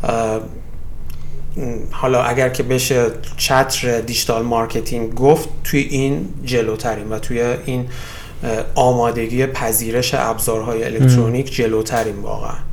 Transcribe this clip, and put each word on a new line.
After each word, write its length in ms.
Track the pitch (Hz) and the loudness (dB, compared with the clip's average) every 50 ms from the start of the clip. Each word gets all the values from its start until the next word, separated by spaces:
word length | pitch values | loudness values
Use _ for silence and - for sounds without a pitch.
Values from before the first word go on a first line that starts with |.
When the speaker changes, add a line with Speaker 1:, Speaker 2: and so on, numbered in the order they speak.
| - | -2
Speaker 1:
اه، 360 | - 117 113 113 110 110 110 110 - - - - - - - - - - - - - - - - - - - - - - - 127 123 117 110 107 107 | 0 0 0 0 0 -2 -2 -4 -6 -10 -10 -10 -8 -6 -6 -6 -6 -4 -4 -4 -4 -4 -4 -4 -4 -2 -2 -2 -2 -2 -2 -2 -4 -4 -4 -4 -4
حالا 320 | - - - 131 127 120 123 | -2 0 0 2 2 2 2
اگر 260 | 120 120 127 131 127 | 2 2 2 2 2
که 140 | 127 - 135 | 2 0 0
بشه 420 | 123 131 127 123 - 135 123 120 113 107 - - - - - | 0 2 0 2 2 2 2 2 2 0 -2 -6 -6 -2 -2
چتر 640 | - - 135 131 135 135 - - - 123 120 117 | 0 2 4 4 4 2 0 -2 0 0 0 0
دیجیتال 400 | 113 117 123 117 - - 120 113 | -2 -2 -2 -2 0 0 0 0
مارکتینگ 720 | 113 120 120 113 113 113 - 117 110 - - 117 113 110 - | 0 0 0 0 0 0 -2 -2 -2 -2 -2 -2 -2 -2 0
گفت، 340 | - 127 139 156 156 - - - - - | 2 6 6 6 6 4 -2 -2 -4 -2
توی 160 | - - 143 | 0 0 0
این 500 | 131 131 143 135 135 135 139 151 180 - - - 131 | 0 2 0 0 0 0 0 -2 -2 -6 -6 -8 -4
جلوتریم 640 | 127 123 120 113 110 110 107 - 117 110 104 104 107 | 0 0 0 2 0 -2 -2 -2 -4 -4 -4 -4 -4
و 80 | 107 107 | -4 -2
توی 220 | - - 120 117 | -2 -2 0 0
این، 440 | 120 120 123 123 - - 127 127 123 123 - - - - - - - - - - - | 0 0 0 -2 -2 -4 -2 -2 -2 -4 -6 -8 -8 -10 -12 -12 -14 -12 -10 -6 -4
اه، 80 | 120 113 110 - - - | -2 -2 -2 -2 0 2
آمادگی 680 | - 127 127 127 120 117 117 110 117 113 113 117 127 135 | 4 4 4 4 4 2 0 0 0 -2 -2 0 0 0
پذیرش 680 | 131 131 - 123 113 110 - 120 113 113 123 123 - - | 0 0 -2 -2 0 0 -2 -2 0 0 0 0 0 0
ابزارهای 720 | 135 127 113 113 110 - - 113 110 107 120 117 110 113 | 0 0 0 0 0 0 0 0 0 -2 -2 -2 -2 -2
الکترونیک 600 | 127 113 110 131 131 127 123 120 113 117 127 135 | -2 2 4 6 6 8 6 4 4 2 0 -2
Speaker 2:
مم. 60 | 135 | -2
Speaker 1:
جلوتریم 720 | - - 120 110 113 110 110 - - 117 113 110 101 101 104 | 0 0 0 2 2 0 0 0 0 0 0 0 -2 -4 -4
واقعاً. 320 | 104 107 110 - 113 - - - - | -4 -2 -2 -2 -2 -2 -2 -2 -2